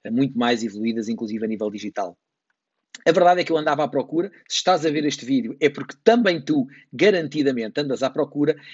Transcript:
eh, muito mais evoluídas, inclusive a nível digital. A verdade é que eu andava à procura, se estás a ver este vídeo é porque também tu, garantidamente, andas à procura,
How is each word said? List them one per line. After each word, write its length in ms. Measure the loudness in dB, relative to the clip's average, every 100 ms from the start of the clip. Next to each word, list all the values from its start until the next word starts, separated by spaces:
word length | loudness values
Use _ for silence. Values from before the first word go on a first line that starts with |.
eh, 60 | -6
muito 280 | -2 0 0
mais 240 | 0 0
evoluídas, 460 | -2 -4 -4 -4 -4
inclusive 360 | -6 -6 -6
a 40 | -6
nível 200 | -4 -6
digital. 480 | -6 -10 -8 -8 -10 _ _ _ _ _ _ _ -2
A 60 | 2
verdade 300 | 4 6 4
é 40 |
que 60 | 2
eu 60 | 0
andava 260 | 0 0
à 60 | -2
procura, 420 | -2 -2 -4 -4 -8 _
se 120 | -2
estás 280 | 2 2 2
a 40 |
ver 140 | 0
este 200 | -2 -4
vídeo 320 | -2 0 0 0
é 100 | 0
porque 280 | 0 -8 0
também 360 | 4 4 4 0
tu, 280 | 0 0 0 -8 _
garantidamente, 880 | 2 4 4 -2 -2 0 0 -4 -4
andas 240 | -4 -2
à 40 | -2
procura, 460 | -2 -4 0 0 -2 -8